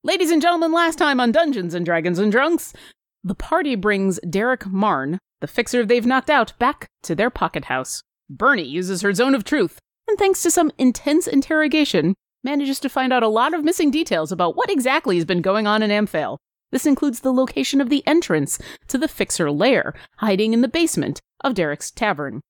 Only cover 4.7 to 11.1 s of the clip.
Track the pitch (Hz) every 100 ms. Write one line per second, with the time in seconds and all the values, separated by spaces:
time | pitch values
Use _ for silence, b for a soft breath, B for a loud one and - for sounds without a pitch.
4.7 | 190 208 147 135 180 _ _ - - 233
5.7 | 247 208 240 233 262 262 285 220 - 247
6.7 | - - _ - 156 233 - 165 160 -
7.7 | 131 131 - _ _ _ 139 240 254 135
8.7 | 156 185 185 202 196 262 269 - 294 185
9.7 | - _ _ - 415 392 381 339 349 311
10.7 | - 254 - -